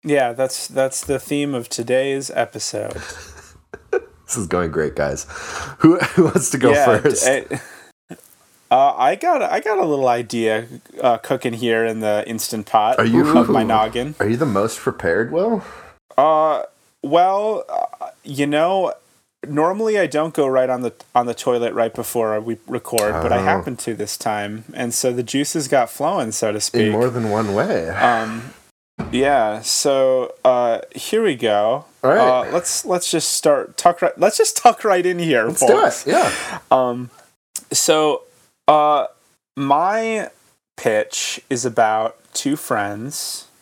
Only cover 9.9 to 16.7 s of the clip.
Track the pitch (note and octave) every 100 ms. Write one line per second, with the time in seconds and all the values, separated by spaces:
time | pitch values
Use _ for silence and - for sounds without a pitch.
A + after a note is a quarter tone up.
9.9 | C#3+ B2+ A#2+ A2+ A#2 A2+ A2 A#2 B2 _
10.9 | - C3 A2+ - C3 B2+ A#2 A#2+ A2+ A2+
11.9 | A2 G#2+ G#2 G#2+ A2+ - A2+ G2+ A2 G#2+
12.9 | A2 A2+ A#2+ D3 B2+ A2+ A2+ A2 A2 A2
13.9 | A#2+ C3+ D3+ G#2 A#2+ D3+ G2 G#2+ - -
14.9 | A#2+ - F2+ A#2+ D#3 G#3 A3 - - -
15.9 | _ _ - D3 D#3 D#3 C#3 -